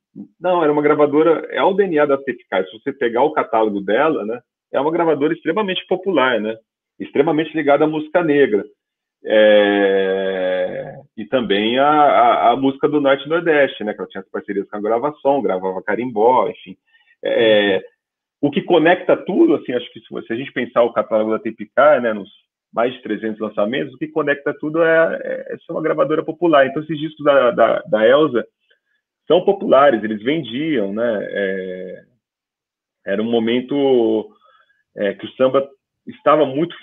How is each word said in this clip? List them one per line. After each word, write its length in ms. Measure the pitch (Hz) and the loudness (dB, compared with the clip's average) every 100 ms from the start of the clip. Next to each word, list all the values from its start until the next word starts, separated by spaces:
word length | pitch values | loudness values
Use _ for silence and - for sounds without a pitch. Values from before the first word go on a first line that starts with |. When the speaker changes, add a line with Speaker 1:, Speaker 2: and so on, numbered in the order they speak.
| _ 104 104 _ | _ -20 -20 _
Speaker 1:
Não, 220 | 175 175 | -2 0
era 100 | 151 | 0
uma 80 | 147 | 2
gravadora... 640 | 147 147 147 143 165 151 - | 2 2 2 4 2 2 -2
é 100 | 127 | -2
o 140 | 160 196 | 0 2
D 80 | |
N 160 | 196 151 | 0 2
A 80 | 147 | 2
da 100 | 139 | 0
Tapecare. 500 | 131 117 _ 95 95 | -4 -10 _ -4 -4
Se 120 | 110 | -8
você 120 | 139 | -10
pegar 300 | 135 120 117 | -4 -2 0
o 120 | 151 | 0
catálogo 460 | 151 127 113 110 101 | 0 -2 0 0 -2
dela, 440 | 95 113 156 123 104 | -2 0 0 -2 -6
né, 160 | 120 - _ _ | -10 -14 _ _
é 80 | - | -4
uma 100 | 147 | -2
gravadora 420 | 170 165 143 156 | 0 0 0 -2
extremamente 520 | 160 151 185 196 185 - | -2 -4 -4 -4 -6 -4
popular, 560 | 185 196 156 127 113 | -4 -2 0 0 0
né, 160 | 107 110 _ _ _ - | -4 -8 _ _ _ -14
extremamente 560 | - 131 160 156 156 156 | -6 -4 -2 -2 -4 -4
ligada 300 | 139 143 156 | 0 0 0
à 20 | |
música 360 | 156 151 180 | -2 -4 -2
negra. 420 | 165 143 127 101 - _ _ _ _ _ | 0 2 2 0 -4 _ _ _ _ _
É, 1700 | - 107 107 104 101 101 98 98 95 95 95 95 92 92 92 95 104 - - - | 0 4 6 6 4 2 2 2 0 -2 -2 -4 -2 -2 -4 -6 -12 -14 -18 -16
e 100 | 104 | -4
também 520 | 131 104 98 110 127 | -4 0 0 0 2
a, 100 | 143 | 2
a, 640 | 151 143 98 120 87 107 | 4 4 4 4 4 2
a 40 | 131 | 2
música 320 | 135 135 147 | 0 0 0
do 120 | 147 | 2
Norte 260 | 139 139 139 | 2 0 0
e 40 | |
Nordeste, 540 | 170 165 147 131 - | -2 2 2 2 0
né, 100 | 104 | -8
que 60 | 101 | -8
ela 100 | 92 | -10
tinha 120 | 98 | -12
as 80 | - | -12
parcerias 380 | 101 - 98 95 | -10 -6 -6 -6
com 100 | 107 | -6
a 40 | |
gravação, 600 | 104 117 147 151 139 143 | -2 -2 -2 -2 0 0
gravava 420 | 95 92 95 92 | 0 -2 -4 -6
carimbó, 680 | 98 101 127 104 117 123 92 | -4 -4 -4 2 4 4 0
enfim. 260 | - - - _ _ _ _ | -6 -16 -20 _ _ _ _
É, 600 | - - 113 104 101 95 - _ _ _ _ _ | -2 2 4 4 4 0 -4 _ _ _ _ _
Speaker 2:
Uhum. 100 | 143 | -2
Speaker 1:
o 20 | |
que 100 | 190 | -2
conecta 560 | - 170 160 180 - 135 | 2 4 4 2 2 -2
tudo, 380 | - 208 156 143 | 0 2 4 2
assim, 180 | - | -2
acho 180 | 123 - | -6 -8
que 80 | - | -16
se, 60 | - 120 - | -14 -14 -8
se 60 | |
a 20 | 113 | -8
gente 160 | 135 | -8
pensar 320 | 139 117 127 | -8 -4 0
o 100 | 120 | 0
catálogo 380 | 113 101 110 107 | 0 -2 -2 0
da 80 | 110 | -4
Tapecare, 640 | 113 110 104 - 147 139 | -6 -12 -6 0 2 2
né, 120 | 120 | 0
nos 160 | 107 98 _ _ _ _ | -6 -10 _ _ _ _
mais 220 | 110 123 | -4 -4
de 80 | 127 | -4
trezentos 380 | 107 104 110 104 | -8 -6 -6 -6
lançamentos, 560 | 107 110 104 139 147 127 | -6 -4 -4 -4 -8 -10
o 20 | |
que 100 | 151 | -8
conecta 480 | 156 147 143 151 143 | -4 -2 -2 -4 -6
tudo 240 | 151 160 | -4 0
é, 360 | 165 160 165 - | 2 4 2 -2
é, 300 | - - - | -8 -10 -10
é 40 | - | -14
ser 140 | - | -10
uma 100 | 170 | -6
gravadora 420 | 156 151 147 151 | -4 -2 -2 -2
popular. 440 | 151 156 175 147 135 | -4 -4 2 4 2
Então, 160 | 156 | -2
esses 160 | 156 151 | -8 -8
discos 260 | 160 - 143 | -8 -2 2
da, 240 | 139 123 | 4 4
da, 300 | 117 113 117 | 4 2 2
da 260 | - 107 110 | -2 2 4
Elza 380 | 143 156 117 - _ _ _ _ _ _ _ - | 4 2 0 -6 _ _ _ _ _ _ _ 0
são 160 | 170 | 2
populares, 600 | 185 190 - 127 143 113 | 2 0 2 4 6 2
eles 180 | 107 104 | -2 -4
vendiam, 720 | 113 160 117 120 160 135 98 | -2 -4 -4 -6 -4 -2 -4
né, 340 | 107 120 104 92 | -2 -2 -4 -6
é, 720 | 95 98 95 92 92 92 92 - _ _ _ _ _ _ _ _ _ - | -4 -4 -4 -8 -10 -12 -16 -20 _ _ _ _ _ _ _ _ _ -6
era 140 | 101 | -4
um 100 | 113 | 0
momento, 960 | 117 113 123 127 143 139 123 110 110 104 _ _ _ _ _ _ - | 0 0 -2 -2 0 2 2 2 0 -4 _ _ _ _ _ _ -6
é, 200 | 101 95 | -6 -6
que 100 | 107 | -10
o 60 | |
samba 360 | - 131 139 139 _ _ _ - | 0 2 2 -2 _ _ _ -20
estava 400 | - 147 151 135 | -4 2 2 2
muito 300 | 139 165 - | 0 -4 -6